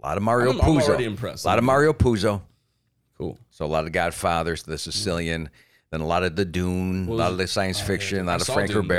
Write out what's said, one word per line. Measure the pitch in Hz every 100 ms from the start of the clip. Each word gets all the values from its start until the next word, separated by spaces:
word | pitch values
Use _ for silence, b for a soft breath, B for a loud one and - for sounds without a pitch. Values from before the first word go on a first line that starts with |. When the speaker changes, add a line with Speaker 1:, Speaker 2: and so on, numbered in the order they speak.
Speaker 1:
A | 67
lot | 87
of |
Mario | 107 120 120
Speaker 2:
I'm, | 131
I'm | -
Speaker 1:
Puzo. | 143 -
Speaker 2:
already | -
impressed. | 117 98 104 -
Speaker 1:
A | 85
lot | 147
of |
Mario | 127 135 151
Puzo. | 147 123 110 104 101 - _ _ _ _ _ _ -
Speaker 2:
Cool. | 82 67 _
Speaker 1:
So | -
a | 78
lot | 80 82
of |
Godfathers, | 85 85 - 92 82 82 82
The | - 78
Sicilian, | - 80 101 85 82 82 80 b b b b
then | 80
a | 80
lot | 113
of | 92 82
the |
Dune, | 95 87 90 90 92 92 90
Speaker 2:
What |
Speaker 1:
a | 113
lot | 87
Speaker 2:
was |
Speaker 1:
of | 92
the |
Speaker 2:
it? | 90
Speaker 1:
science | 104 95 92
Speaker 2:
Oh, | -
Speaker 1:
fiction, | 92 - 98
Speaker 2:
yeah. |
Speaker 1:
a | 90
lot |
Speaker 2:
I | 87
Speaker 1:
of |
Speaker 2:
saw | 85
Speaker 1:
Frank | 101 98
Speaker 2:
Dune. | 104
Did |
I | 92